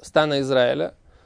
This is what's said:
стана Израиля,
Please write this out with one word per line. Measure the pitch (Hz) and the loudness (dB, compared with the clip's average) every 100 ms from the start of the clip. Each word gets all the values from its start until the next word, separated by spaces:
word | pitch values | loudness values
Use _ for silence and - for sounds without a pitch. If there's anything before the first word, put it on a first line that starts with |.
стана | - 160 151 139 | -4 0 0 0
Израиля, | 135 131 123 139 165 - _ - | 0 2 2 0 -6 -10 _ -20